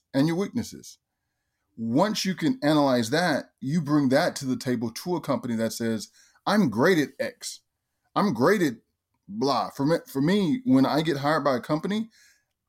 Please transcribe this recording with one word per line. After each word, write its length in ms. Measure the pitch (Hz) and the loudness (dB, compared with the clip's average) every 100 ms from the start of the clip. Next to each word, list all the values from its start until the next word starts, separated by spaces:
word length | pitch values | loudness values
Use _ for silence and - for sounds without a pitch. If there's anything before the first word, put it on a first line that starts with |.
| _ | _
and 160 | 135 156 | 0 0
your 100 | 170 | 0
weaknesses. 600 | 202 120 - - - - _ _ _ _ _ _ _ - | -2 -4 -6 -10 -20 -20 _ _ _ _ _ _ _ -10
Once 480 | 113 127 208 208 185 | -2 2 2 0 -4
you 80 | |
can 260 | 165 156 131 | -2 -2 0
analyze 480 | 143 151 139 123 110 | 2 4 4 2 0
that, 400 | 151 180 131 - _ | 0 0 -2 -6 _
you 200 | 131 170 | -4 -2
bring 300 | 143 151 139 | 2 2 4
that 260 | 135 170 - | 4 2 -2
to 100 | 135 | -4
the 120 | 120 | -4
table 320 | 131 120 113 | -2 -4 -4
to 260 | - 180 170 | -6 -6 -4
a 60 | |
company 340 | 151 123 120 113 | -2 -4 -2 -2
that 160 | 113 | -4
says, 380 | - 117 110 - _ _ _ - | -4 -4 -4 -6 _ _ _ -2
"I'm 240 | 202 156 | 2 2
great 280 | 104 180 180 | 2 2 4
at 120 | 135 - | 0 -4
X. 420 | 113 - - - _ _ _ _ _ 147 | -8 -8 -14 -16 _ _ _ _ _ -2
I'm 180 | 202 | 0
great 280 | 113 139 214 | 2 2 2
at 120 | 160 113 _ _ _ _ - | 0 -4 _ _ _ _ -14
blah." 420 | 104 135 123 90 | -4 -2 -2 -4
For 160 | - 139 | -2 0
me, 120 | - - | 0 -2
for 140 | 139 | -2
me, 400 | 147 208 180 127 120 | 0 2 2 0 2
when 200 | 131 131 | 4 4
I 160 | 135 | 2
get 160 | 165 139 | 0 0
hired 260 | 143 156 | 0 2
by 120 | 143 127 | 2 0
a 60 | |
company, 480 | - 156 185 208 220 _ _ _ _ _ | -2 -2 -2 -2 -4 _ _ _ _ _